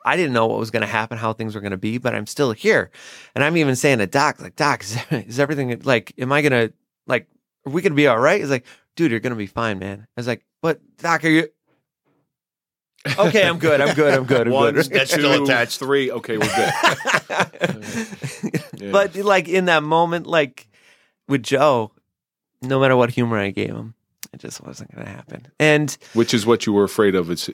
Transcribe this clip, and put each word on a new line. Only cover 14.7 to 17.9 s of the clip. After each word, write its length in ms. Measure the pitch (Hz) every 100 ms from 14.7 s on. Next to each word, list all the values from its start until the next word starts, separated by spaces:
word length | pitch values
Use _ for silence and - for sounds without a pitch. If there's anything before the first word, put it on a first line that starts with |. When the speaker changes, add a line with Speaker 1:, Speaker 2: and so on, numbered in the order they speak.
Speaker 1:
good." 120 | 120 147
<laughs> 40 |
Speaker 3:
That's 220 | - 135
still 260 | 165 147 143
Speaker 2:
two, 60 |
Speaker 3:
attached. 340 | 139 123 117 -
Speaker 2:
three, 320 | 135 139 127
okay, 280 | 117 117 110
we're 160 | -
good. 180 | - - -
Speaker 1:
<laughs> 1400 | - - 254 - - 165 - - 175 110 -